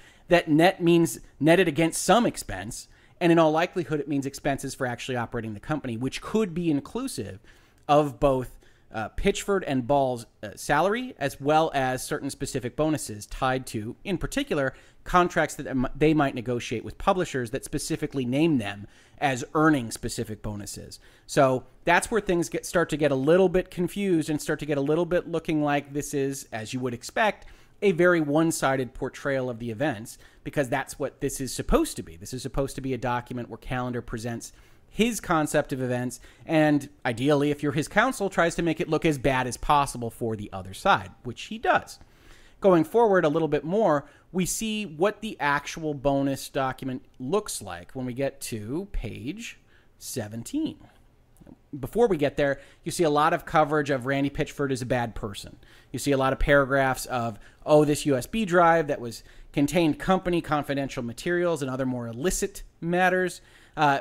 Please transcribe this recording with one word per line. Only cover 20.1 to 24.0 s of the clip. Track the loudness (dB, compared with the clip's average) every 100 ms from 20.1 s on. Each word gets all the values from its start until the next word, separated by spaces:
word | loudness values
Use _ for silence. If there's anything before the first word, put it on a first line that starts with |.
| -6 -8 -8
bonuses. | -8 -10 -10 -14 -16 -18 -20 _ -2
So | 4 4 2 -4 -6
that's | 2 2 2
where | -2
things | 0 0 -2
get, | -6 -2
start | 0 0
to | 2
get | 2
a | 2
little | 4 6 6
bit | 2 -2
confused | -4 -4 -2